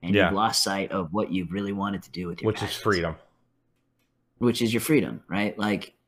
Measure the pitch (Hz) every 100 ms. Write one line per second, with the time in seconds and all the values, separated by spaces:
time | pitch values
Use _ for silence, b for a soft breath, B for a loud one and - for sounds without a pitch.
0 | 87 101 90 98 110 104 - 98 95 98
1 | 85 95 104 92 85 92 101 101 101 98
2 | - 85 90 85 110 107 101 - - 95
3 | 82 82 - _ _ _ _ _ _ _
4 | _ _ _ _ 120 120 117 113 107 151
5 | 82 57 _ 95 104 - 104 101 - _